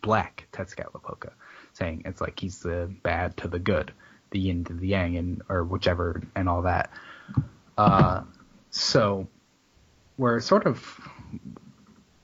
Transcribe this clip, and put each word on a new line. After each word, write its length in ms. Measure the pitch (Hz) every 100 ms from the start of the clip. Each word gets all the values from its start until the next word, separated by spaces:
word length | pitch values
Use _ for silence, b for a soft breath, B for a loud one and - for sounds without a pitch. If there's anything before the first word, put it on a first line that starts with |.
black 460 | 107 107 - - -
Tezcatlipoca, 800 | - 92 - - - - - - - B B B
saying 300 | - 85 80 82
it's 160 | -
like 180 | 82 -
he's 200 | 95 -
the 300 | 85 85 87 95
bad 340 | 87 85 90 -
to 100 | 85
the 120 | 87
good, 320 | 101 85 - b b b _
the 80 | 98
yin 240 | 92 87 85
to 80 |
the 140 | 87 92
yang, 300 | 95 87 85
and, 240 | 87 - -
or 140 | 92
whichever, 580 | 87 92 92 87 85 78 - 95
and 140 | 90
all 140 | 87
that. 280 | 90 87 - B B B B B B - _ -
Uh, 460 | 104 95 90 92 - - - - _
so 560 | - - 135 104 98 - _ _ _ _ _ _ _ _ -
we're 220 | 123 117
sort 260 | - 202 170
of 340 | 117 - - B B B - - - - - - - _ _